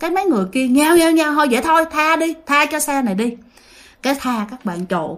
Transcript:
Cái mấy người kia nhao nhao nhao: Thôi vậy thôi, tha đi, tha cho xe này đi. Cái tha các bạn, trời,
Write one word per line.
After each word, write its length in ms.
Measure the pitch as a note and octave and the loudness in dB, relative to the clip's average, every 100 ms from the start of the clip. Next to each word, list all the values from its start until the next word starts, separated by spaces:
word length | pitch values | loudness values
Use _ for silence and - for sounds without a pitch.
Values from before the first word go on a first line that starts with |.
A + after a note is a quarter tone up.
Cái 100 | D#4+ | -4
mấy 140 | F4+ | -2
người 200 | G4 B3 F#3 | 0 0 0
kia 160 | B3+ C4 | -2 2
nhao 280 | B3+ D4+ E4+ | 2 4 4
nhao 140 | E4 | 4
nhao: 240 | D#4+ D4+ | 2 2
Thôi 140 | D4 D4 | 0 0
vậy 120 | A#3 | 0
thôi, 220 | D#4+ D#4+ D#4+ | 2 2 2
tha 260 | D4+ D4+ D#4+ | -2 0 0
đi, 180 | E4 D#4+ - | -2 -6 -2
tha 200 | C#4+ D4 | 0 0
cho 140 | D4+ | -2
xe 220 | D4 C#4 | -2 -2
này 120 | B3 | -2
đi. 220 | F#3+ A#3 A#3 - _ - - - _ | -2 -4 -6 -14 _ -20 -20 -20 _
Cái 120 | B3+ C#4 | -4 -4
tha 260 | B3+ A#3+ G#3+ | -2 -4 -6
các 140 | B3 | -8
bạn, 220 | A3 F3 F3+ | -8 -8 -6
trời, 220 | F3+ D#3 | -4 -4